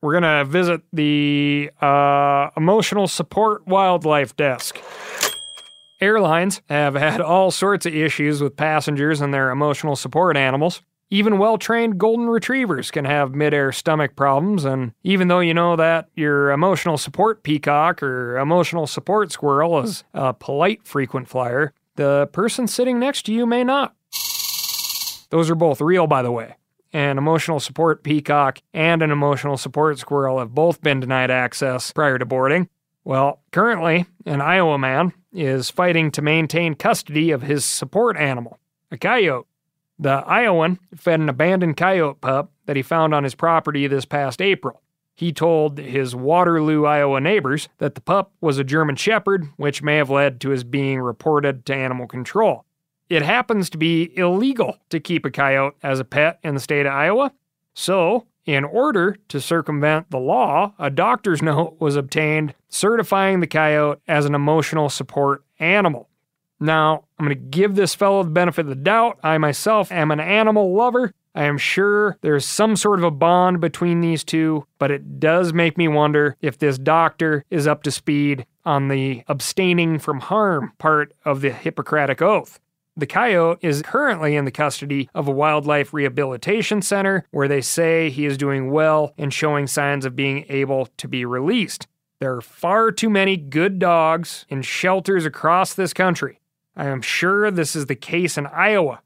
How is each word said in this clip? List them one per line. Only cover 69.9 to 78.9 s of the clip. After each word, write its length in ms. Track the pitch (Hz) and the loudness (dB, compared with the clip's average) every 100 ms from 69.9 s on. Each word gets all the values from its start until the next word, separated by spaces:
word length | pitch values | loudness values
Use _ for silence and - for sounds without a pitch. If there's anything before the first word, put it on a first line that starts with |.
am 220 | 180 156 | 0 0
an 80 | 151 | 0
animal 560 | 156 202 220 214 196 185 | 0 2 4 4 2 2
lover. 360 | 247 247 254 - _ | 2 2 -2 -4 _
I 80 | - 147 | -2 0
am 120 | 143 | 0
sure 600 | - - 196 208 208 - | -2 0 2 2 0 -2
there's 260 | - 147 - | 0 0 -2
some 300 | - 220 208 | 0 2 4
sort 240 | 208 196 | 2 2
of 40 | |
a 60 | 170 | 0
bond 500 | 147 170 180 180 180 | 2 4 4 4 2
between 400 | 165 - 175 170 | -2 -2 0 2
these 220 | 170 160 | 2 -2
two, 420 | - 160 160 156 139 _ | -2 0 0 0 -6 _
but 140 | 139 | -2
it 260 | 139 147 139 | -2 -6 -2
does 340 | 156 170 180 | 2 2 2
make 240 | 160 170 156 | 2 0 2
me 120 | 165 | 0
wonder 480 | 147 147 147 147 127 | 2 2 4 0 0
if 160 | 151 127 | -6 -2
this 220 | 151 135 | -2 0
doctor 640 | 135 160 165 - 160 151 - | 2 2 2 0 -2 -2 -2
is 160 | 175 147 | -2 0
up 160 | 147 | 0
to 80 | - | -2
speed 560 | 135 - 147 147 139 120 _ | -6 -2 0 0 -2 -6 _
on 220 | - 143 | -2 0
the 380 | 139 | 0